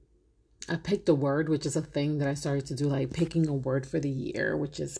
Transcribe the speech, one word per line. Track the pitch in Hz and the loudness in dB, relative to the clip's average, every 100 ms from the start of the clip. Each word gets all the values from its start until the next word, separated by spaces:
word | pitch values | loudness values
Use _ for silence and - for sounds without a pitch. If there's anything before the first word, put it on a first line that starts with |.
| _ _ _ _ _ _ - | _ _ _ _ _ _ -6
I | 165 | -6
picked | 170 202 - | 0 0 4
a | |
word, | 147 143 143 156 | 4 4 2 2
which | 151 151 | 0 0
is | 160 | -2
a | |
thing | 151 147 143 151 | -2 -2 0 0
that | 139 | 0
I | |
started | 143 147 139 135 | 0 0 -2 -2
to | 131 | -2
do, | 143 | 0
like, | 139 131 | 2 0
picking | 156 160 165 156 | 0 0 2 2
a | |
word | 139 131 131 135 | 2 0 -2 0
for | 160 | -2
the | 143 | 0
year, | 131 - - 160 151 | -2 -4 -2 0 0
which | 151 151 | -2 -4
is | 143 | -8